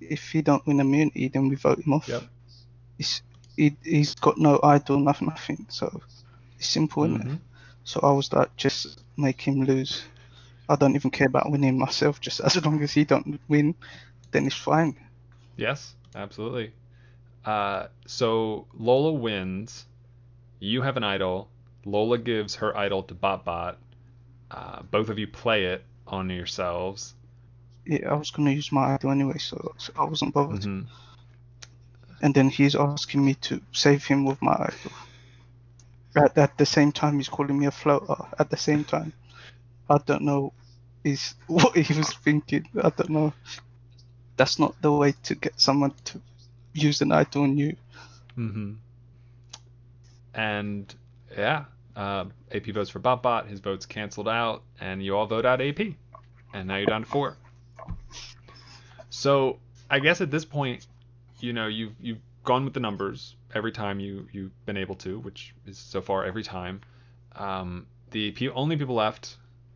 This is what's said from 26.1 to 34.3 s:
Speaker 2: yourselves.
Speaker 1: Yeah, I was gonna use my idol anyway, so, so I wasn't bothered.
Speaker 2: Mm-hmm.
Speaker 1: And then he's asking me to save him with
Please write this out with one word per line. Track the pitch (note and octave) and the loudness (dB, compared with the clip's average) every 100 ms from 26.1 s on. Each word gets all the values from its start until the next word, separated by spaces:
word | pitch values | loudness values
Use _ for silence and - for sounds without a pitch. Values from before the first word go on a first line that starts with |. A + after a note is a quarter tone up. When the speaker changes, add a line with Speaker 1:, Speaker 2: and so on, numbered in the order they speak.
| G2 F#2 | -6 -4
Speaker 2:
yourselves. | F2+ F2 - F2+ F2 F#2 G2+ - - - - - - - - - | -6 -6 -6 -4 -4 -6 -8 -14 -18 -20 -20 -20 -20 -20 -16 -4
Speaker 1:
Yeah, | D3 - | -2 0
I | C#3+ | -2
was | D3+ | -2
gonna | - C#3+ | 0 0
use | C#3 C#3+ | 0 0
my | C#3+ C3 | 0 2
idol | C#3 C3+ | 0 0
anyway, | C#3 C#3 C3+ | 0 0 -4
so, | - - - - | -8 -10 -10 -10
so | - - | -10 -4
I | |
wasn't | D3 D#3 - | -4 -2 0
bothered. | D3+ C#3+ G#2 | 0 0 -2
Speaker 2:
Mm-hmm. | G2+ F#2+ A2+ - - - - - - - - - - - - - | -4 -6 -8 -14 -20 -20 -20 -20 -20 -20 -20 -20 -20 -20 -20 0
Speaker 1:
And | D3 C#3 | 4 6
then | C3+ | 6
he's | - C#3+ C#3+ | 6 4 4
asking | C#3+ D3 - C#3+ C#3 | 0 -2 -4 2 2
me | C3+ | 2
to | - - - | -4 -8 -6
save | - C#3+ C#3+ - | 2 4 4 4
him | C#3 | 2
with | C3+ | 2